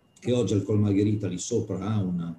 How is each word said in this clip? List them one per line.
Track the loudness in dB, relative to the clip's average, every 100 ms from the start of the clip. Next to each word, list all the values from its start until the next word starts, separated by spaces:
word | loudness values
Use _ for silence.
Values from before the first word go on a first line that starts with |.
| _ _
che | 0
oggi | 0 2
al | 2
Col | 2 2
Margherita | 4 4 2 0 -2
lì | -6
sopra | -4 -2 -2 -4
ha | -2 -2
una | -2 -2 -6